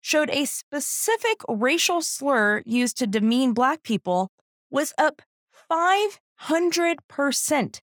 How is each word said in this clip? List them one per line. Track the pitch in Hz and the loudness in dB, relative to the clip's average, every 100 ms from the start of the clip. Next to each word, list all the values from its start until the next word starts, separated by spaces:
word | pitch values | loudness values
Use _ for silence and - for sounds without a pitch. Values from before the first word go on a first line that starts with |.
showed | - 302 302 | 0 0 2
a | - 277 | 0 -2
specific | - - 285 - - - 440 466 440 - | -4 -8 -8 -6 -4 -2 0 0 -2 -4
racial | 220 247 330 - 349 | -2 2 2 2 0
slur | 320 - 277 254 208 214 - | -2 -4 0 2 2 0 0
used | 240 247 - | 0 0 0
to | 240 | -2
demean | 214 214 240 262 | 0 2 2 2
Black | 220 254 320 | 2 0 0
people | - 208 - 180 190 _ _ _ _ | -4 -4 -2 -2 -2 _ _ _ _
was | - 302 - | -2 -2 0
up | 302 294 _ _ _ | 0 0 _ _ _
five | _ _ 330 349 392 415 - _ _ | _ _ 0 2 2 0 -4 _ _
hundred | - 320 349 330 339 339 _ | -2 0 2 2 0 -2 _
percent | - 277 254 - 294 208 - | -2 -2 0 0 0 0 -6